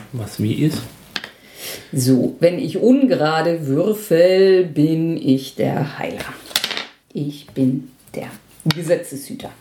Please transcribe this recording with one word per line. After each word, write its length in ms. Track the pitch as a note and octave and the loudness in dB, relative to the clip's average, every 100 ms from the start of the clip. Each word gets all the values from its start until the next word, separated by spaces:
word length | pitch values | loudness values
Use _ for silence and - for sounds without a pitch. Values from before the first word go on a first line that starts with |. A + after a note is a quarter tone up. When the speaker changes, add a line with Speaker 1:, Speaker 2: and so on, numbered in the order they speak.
| - | -12
Speaker 1:
Was 280 | B2 G#2 - | -10 -10 -4
wie 120 | G#2+ | -2
ist. 280 | - D3+ A2+ - - - - - - _ - - - - | 0 0 -2 -10 -18 -14 -14 -14 -20 _ -18 -14 -14 -8
Speaker 2:
So, 440 | D3 B2 B2+ - - | -2 2 4 2 2
wenn 200 | E3+ F3 | 0 0
ich 180 | D#3+ F#3+ | -4 0
ungerade 880 | A3+ C#4 C4 E3 D3+ D#3+ E3+ E3+ C#3 | 4 6 4 2 2 2 0 -2 -2
würfel, 1000 | C#3 F#3+ G#3 - E3 F3+ F#3 F#3+ F#3 F3+ | 0 0 -2 0 4 6 6 6 6 2
bin 520 | D3 D#3 D#3+ E3 E3 | 2 2 2 0 -2
ich 380 | C#3 C3+ C3+ - | 2 0 0 -4
der 420 | C3+ C#3 D3+ - | -2 0 -4 -6
Heiler. 220 | - - - - - - - - - _ _ | -8 -8 -12 -14 -8 -6 -4 -8 -10 _ _
Ich 340 | - C#3+ C#3+ - | -8 -8 -8 -12
bin 420 | C3+ C3 C3 - _ - - | -2 0 0 -6 _ -16 -14
der 120 | B2 - _ _ E3 E3 | -12 -16 _ _ -4 -4
Gesetzeshüter. 760 | E3 E3+ - C#3 - - - - | -2 -2 -2 -14 -14 -14 -16 -18